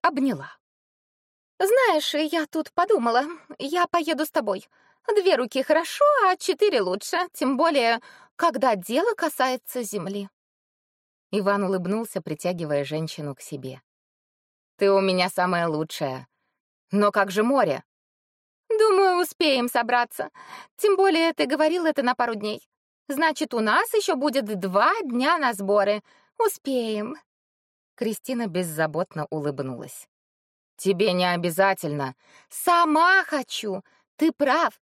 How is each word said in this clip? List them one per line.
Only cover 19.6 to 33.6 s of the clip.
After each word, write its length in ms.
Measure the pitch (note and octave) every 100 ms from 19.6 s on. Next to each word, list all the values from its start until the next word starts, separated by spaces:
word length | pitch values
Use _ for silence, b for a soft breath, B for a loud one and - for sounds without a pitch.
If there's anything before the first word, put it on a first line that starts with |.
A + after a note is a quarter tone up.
| A#3+
собраться. 640 | B3 A3+ B3 A#3+ - - B B B B _
Тем 180 | G#4 F#4+
более 360 | G4 E4 E4
ты 120 | D#4+ C#4+
говорил 400 | C#4+ D#4 F4 D#4+
это 160 | D4
на 140 | B3 B3
пару 200 | A#3+ A3
дней. 320 | G#3 - _ _ _ _ _
Значит, 460 | C#4 D#4+ - D#4
у 60 | A#3+
нас 340 | A3 C4 A#4
еще 220 | A4 G4+ D4+
будет 300 | C#4+ C4 G#3+
два 460 | G3+ F#3 F#3+ C4 G#4+
дня 340 | D#4+ A#3+ C4+ E4+
на 160 | C4+
сборы. 500 | G#3 G3 G#3 G3 G#3 b b b _
Успеем". 800 | A4+ - - B3+ A3+ G#3+ A3 D4+ _ _ _ _ _ _ _ _
Кристина 520 | A#3 G#3+ - B3 A3+
беззаботно 800 | E3+ F3 D#3 D#3+ D#3 F#3 D#3+ D3+
улыбнулась. 800 | D#3 C#3+ C#3 C3 A#2+ C3+ - - _ _ _ _ _ _ _
"Тебе 360 | F#3+ F3+ G#3
не 180 | F3+ F3+
обязательно". 840 | F3 F3 E3 G3 F#3+ D#3+ D3 C3+ - b b b
"Сама 760 | - - F4 E4 D4+ E4+ F#4+ -
хочу. 580 | D4+ - -